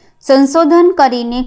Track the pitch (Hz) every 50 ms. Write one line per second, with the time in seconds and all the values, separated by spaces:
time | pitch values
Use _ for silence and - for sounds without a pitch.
0 | _ _ _ _ - - 269 269 277 269 277 330 330 294 339 349 349 359 370 -
1 | 269 262 247 240 233 233 240 254 254